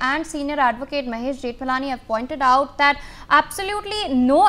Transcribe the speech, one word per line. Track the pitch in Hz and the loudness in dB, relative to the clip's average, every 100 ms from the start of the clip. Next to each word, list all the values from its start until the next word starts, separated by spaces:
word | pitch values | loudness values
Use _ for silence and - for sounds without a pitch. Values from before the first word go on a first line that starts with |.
and | 254 294 320 | -2 -2 -4
senior | 302 285 294 | -6 -4 0
advocate | 254 233 277 285 247 | 0 0 -6 -6 -6
Mahesh | 226 247 262 | -6 -6 -6
Jethmalani | - 240 262 262 277 | -8 -6 -4 -4 -4
have | 254 - | -8 -4
pointed | 220 247 302 | -6 -4 0
out | 269 262 277 - | 4 4 2 2
that | 285 285 - - - | 2 2 -6 -12 2
absolutely | 294 370 - 381 415 403 427 359 262 | 2 2 -4 -6 -6 -6 -6 -2 2
no | 247 294 | 4 6